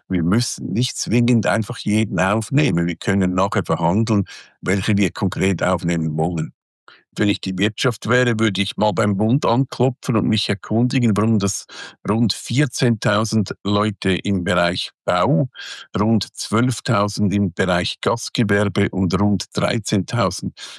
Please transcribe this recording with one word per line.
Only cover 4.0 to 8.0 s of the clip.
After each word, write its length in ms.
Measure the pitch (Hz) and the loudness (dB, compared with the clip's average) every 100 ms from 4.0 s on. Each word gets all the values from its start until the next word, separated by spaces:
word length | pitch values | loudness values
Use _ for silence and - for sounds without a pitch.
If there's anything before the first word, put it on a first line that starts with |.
| 113 104 92 - - _ | 2 0 0 -8 -20 _
welche 340 | 95 98 110 101 | -2 0 2 2
wir 120 | 92 | 2
konkret 520 | - 95 80 95 85 | 0 -2 0 0 0
aufnehmen 560 | 90 87 85 87 80 78 | 0 0 0 0 -2 -2
wollen. 340 | 82 85 78 - _ _ _ - _ | -2 -2 -4 -10 _ _ _ -20 _
Wenn 140 | - 104 | -2 -2
ich 140 | 95 | -2
die 160 | 95 95 | -4 -2
Wirtschaft 500 | 104 - 127 - | -2 0 -2 -2